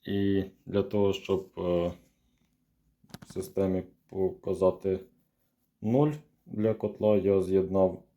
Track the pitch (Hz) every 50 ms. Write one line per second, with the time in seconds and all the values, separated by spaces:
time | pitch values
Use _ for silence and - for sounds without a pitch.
0 | _ - 101 101 98 98 98 98 95 - - _ _ - 92 101 95 - - 104
1 | 101 98 95 - - - 98 92 92 - _ - 90 87 87 87 87 87 87 -
2 | _ _ _ _ _ _ _ _ _ _ _ _ _ _ _ _ _ _ _ _
3 | _ _ - - - - - 92 92 - - - 98 95 92 92 90 - _ _
4 | _ _ - 95 95 92 - - - 98 95 92 95 92 92 - - 98 95 -
5 | - _ _ _ _ _ _ _ _ _ _ _ _ _ _ _ - 104 117 135
6 | 147 151 147 151 - _ _ _ _ - - 107 107 110 110 - - 104 - -
7 | 107 107 107 101 92 98 98 95 92 90 95 95 92 87 92 95 95 90 87 -
8 | - _ _